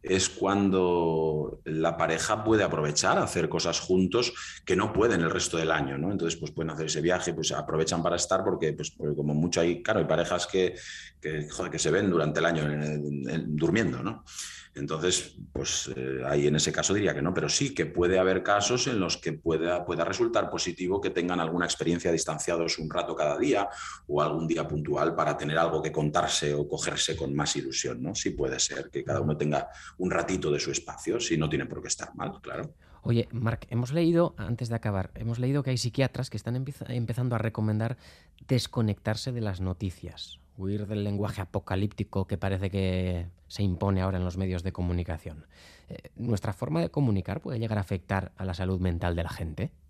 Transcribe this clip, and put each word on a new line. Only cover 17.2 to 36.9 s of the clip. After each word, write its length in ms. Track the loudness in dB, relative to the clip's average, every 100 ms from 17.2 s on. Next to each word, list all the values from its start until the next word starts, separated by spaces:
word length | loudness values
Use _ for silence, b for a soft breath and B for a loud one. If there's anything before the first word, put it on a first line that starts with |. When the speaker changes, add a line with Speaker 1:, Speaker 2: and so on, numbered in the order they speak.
Speaker 1:
no, 140 | 0
pero 140 | 0 0
sí 260 | 0 0
que 120 | 0 -2
puede 340 | 2 4 6
haber 240 | 4 4
casos 420 | 4 2 2 0 2
en 140 | 0
los 160 | 0 -2
que 160 | -4
pueda, 520 | -2 0 2 2 0
pueda 200 | -2 0
resultar 440 | 0 2 2 2 0
positivo 520 | -2 -4 -4 -2 0
que 100 | 0
tengan 300 | 0 0 0
alguna 260 | 0 0 -2
experiencia 460 | 0 0 2 2
distanciados 680 | 2 0 -2 -2 0 0 -2
un 100 | -4
rato 280 | -4 -4 0
cada 200 | 0 2
día 320 | 2 2 0 B B B -2
o 160 | 0
algún 240 | 2 0 0
día 220 | -2 0
puntual 480 | -2 0 2 2 2
para 200 | 0 0
tener 220 | 0 2
algo 240 | 2 2
que 80 | 0
contarse 640 | 0 2 2 2 2 0
o 140 | 0 -2
cogerse 480 | -2 -2 0 -2 -2
con 180 | -2
más 220 | 0 0 -2
ilusión, 440 | -2 -4 -4 -4
¿no? 140 | -6
Sí 160 | -4 -4
puede 300 | -2 -2 0
ser 300 | -2 -2 -6
que 120 | -8
cada 180 | -2 0
uno 160 | 0 0
tenga 320 | 0 0 -2 B B B
un 120 | -2
ratito 400 | 0 0 0 0
de 80 | 0
su 100 | 0
espacio, 480 | -4 -8 -8 -4 -2
si 180 | 0 0
no 120 | 0
tiene 180 | -2 -4
por 160 | -8
qué 60 | -6
estar 260 | -6 -8
mal, 260 | -8 -8 -8
claro. 320 | -10 -8 -10 -12 b b
Speaker 2:
Oye, 260 | 0 2 0
Marc, 340 | -2 -2 -2 -4
hemos 220 | -4 -2
leído, 420 | 2 4 4 2 -2
antes 300 | -6 -4 -2
de 80 | -2
acabar, 340 | 0 -2 -2 -6
hemos 220 | -4 -2
leído 220 | 0 0
que 60 | 0
hay 80 | -2
psiquiatras 520 | -2 2 0 0 -6
que 60 | -6
están 180 | -4
empieza-, 320 | -4 -6 -10 -6